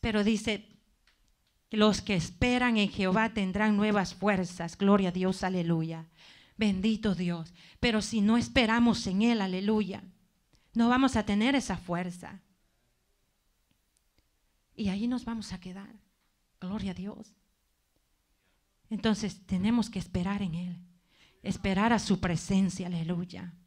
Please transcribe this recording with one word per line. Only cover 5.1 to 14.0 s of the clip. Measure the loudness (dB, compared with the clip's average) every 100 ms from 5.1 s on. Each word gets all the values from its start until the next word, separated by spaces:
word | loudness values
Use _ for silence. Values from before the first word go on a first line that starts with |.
Dios, | 0 -2 0
aleluya. | -2 -2 0 0 0 -8 -14 _ -20 -20 _ -2
Bendito | 0 2 0 0 0
Dios. | 0 -2 -4 -8 -16 -20 -2
Pero | 0 0
si | 0 2
no | 4 4
esperamos | 4 2 4 4 4 2 0
en | 2
Él, | 2 2
aleluya, | 0 -2 0 0 0 -6 -12 _ _ _ _ _ _
no | 2 4
vamos | 4 4 2
a | 0
tener | 2 2 0
esa | -2 -6
fuerza. | -4 -6 -6 -10 -16 -18 _ _ _ _ _ _ _ _ _ _ _ _ _ _ _ _